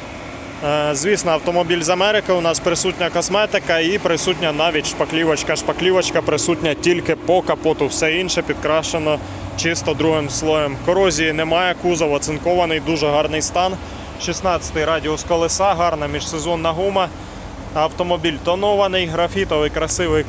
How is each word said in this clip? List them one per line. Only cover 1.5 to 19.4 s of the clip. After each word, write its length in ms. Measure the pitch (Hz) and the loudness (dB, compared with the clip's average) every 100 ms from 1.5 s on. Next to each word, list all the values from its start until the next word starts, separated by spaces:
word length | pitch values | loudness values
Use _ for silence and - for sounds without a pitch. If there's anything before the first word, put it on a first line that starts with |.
| 175 170 175 | 0 2 0
з 60 | 160 | 2
Америки, 440 | 180 202 214 190 | 2 4 2 2
у 80 | 180 | 2
нас 200 | 165 156 | 2 0
присутня 500 | 180 170 185 170 170 | 0 0 -2 -2 0
косметика 680 | 175 165 196 214 202 - 165 | 0 2 2 2 0 0 2
і 200 | 160 202 | 2 0
присутня 540 | 170 160 185 165 165 | 0 0 0 0 0
навіть 340 | 147 165 151 - | 2 2 0 -2
шпаклівочка. 680 | - 143 160 165 147 - 151 | -2 -2 2 2 0 0 -2
Шпаклівочка 680 | - - 180 185 170 165 | -2 0 2 2 2 0
присутня 520 | 160 151 - 156 160 | 0 0 0 0 0
тільки 420 | 139 175 175 151 156 | 0 2 2 0 -2
по 260 | - 180 | 2 2
капоту, 440 | - 151 156 156 139 | 2 0 0 2 0
все 280 | - 160 | 0 0
інше 280 | 170 180 175 | 0 0 -2
підкрашено 760 | 151 143 147 160 147 165 151 147 - - - - | -2 -2 0 0 0 -2 0 -2 -4 -10 -8 -4
чисто 380 | 165 165 - | -2 0 -2
другим 360 | 139 160 156 143 | 2 2 2 0
слоєм. 460 | - 156 156 147 131 - | -2 0 2 0 -2 0
Корозії 460 | 180 190 151 160 | 4 4 2 0
немає, 420 | 156 160 170 180 165 | 0 2 2 2 0
кузов 300 | 180 165 156 | 0 2 2
оцинкований, 680 | 143 156 147 175 180 170 160 | 0 -2 -2 0 2 2 0
дуже 280 | 151 160 147 | 0 0 2
гарний 340 | 147 147 156 | 2 2 -2
стан. 300 | - 175 185 185 - - - - | -2 0 0 -2 -10 -12 -12 -8
Шістнадцятий 640 | - 165 185 165 - 160 | -6 -2 -2 -2 -2 -2
радіус 400 | 151 160 151 151 | 0 0 0 -4
колеса, 500 | - 170 165 - 196 | 0 0 2 2 2
гарна 320 | 170 170 160 147 | 2 0 0 -2
міжсезонна 680 | 147 - 160 156 170 165 | -4 -4 -4 -2 0 0
гума. 360 | 160 196 196 175 - - - - - - | 0 0 0 -2 -4 -14 -14 -14 -12 -6
Автомобіль 640 | 156 156 - 175 175 165 143 | 0 0 0 -2 0 0 0
тонований, 600 | 170 185 208 202 196 185 170 | -2 0 2 2 2 2 0
графітовий, 640 | 165 170 196 | 0 0 0